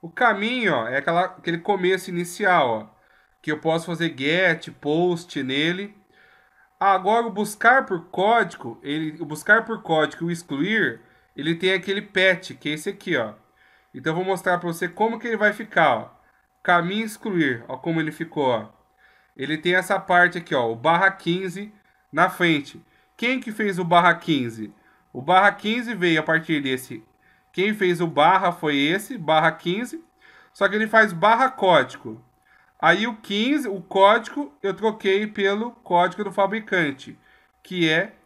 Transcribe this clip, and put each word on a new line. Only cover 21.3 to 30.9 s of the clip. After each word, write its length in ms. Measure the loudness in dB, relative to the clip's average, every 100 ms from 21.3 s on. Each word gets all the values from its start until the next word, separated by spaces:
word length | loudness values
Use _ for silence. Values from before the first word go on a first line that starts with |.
| -2 -4 -10 -14 _ _ _ _
na 160 | 0 0
frente. 560 | 2 2 2 -2 -16 _ _ _ _
Quem 240 | -4 -4
que 120 | -6
fez 260 | -4 -2 -2
o 60 |
barra 320 | 4 6 6 2
quinze? 580 | 0 -2 -2 -8 -14 _ _ _ _
O 80 | -12
barra 300 | 2 4 4
quinze 420 | 2 -4 -4 -4
veio 260 | -2 2 2
a 40 |
partir 360 | 2 -2 0 -2
desse 460 | 0 -4 -6 -16 _ _ _ _ _
quem 220 | -2 -2
fez 260 | 0 0 0
o 80 | 0
barra 440 | 4 6 6 2
foi 260 | 0 -2 0
esse, 400 | 2 0 -4 -10
barra 340 | 2 4 4
quinze, 520 | 0 -4 -4 -6 -12 _ _ _ -20 _
só 140 | -2 -2
que 80 | 0
ele 120 |
faz 240 | 2